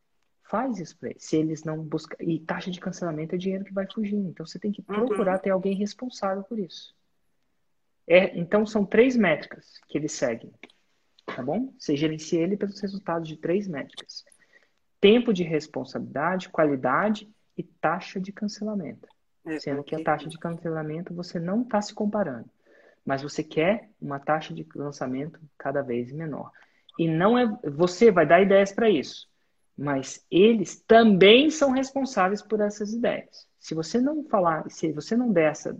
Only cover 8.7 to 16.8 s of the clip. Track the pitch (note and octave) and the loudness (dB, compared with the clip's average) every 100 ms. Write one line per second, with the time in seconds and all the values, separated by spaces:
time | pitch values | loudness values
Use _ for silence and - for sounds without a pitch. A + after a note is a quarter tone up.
8.7 | G#3+ G3 G#3+ C4 B3 F#3 D3+ - - - | -2 2 4 4 4 2 0 -4 -18 -20
9.7 | - _ D#3 D3 - C3 A2+ - - - | -20 _ -6 -6 -4 -4 -4 -10 -20 -20
10.7 | _ _ _ _ _ - - B2+ F#3 C4 | _ _ _ _ _ -12 -8 -4 -4 -6
11.7 | - - C#3+ D#3 D#3 - E3+ E3+ G3+ G3+ | -8 -4 -2 -2 -4 -4 -2 0 -2 -6
12.7 | - G3 G3 - E3+ D#3+ D3+ D#3+ F#3 G3 | -6 -10 -8 -6 -6 -6 -8 -4 -2 -4
13.7 | C#3+ - - - - - _ _ _ _ | -8 -10 -16 -18 -20 -20 _ _ _ _
14.7 | _ _ _ G3+ A#3+ A#3+ F#3 D#3+ D#3 - | _ _ _ 6 6 4 0 0 -2 -4
15.7 | C3 C3 B2 A#2+ C3+ D#3+ F#3 - - D3+ | -8 -8 -10 -8 -4 -2 -2 -4 0 2
16.7 | C3+ | 2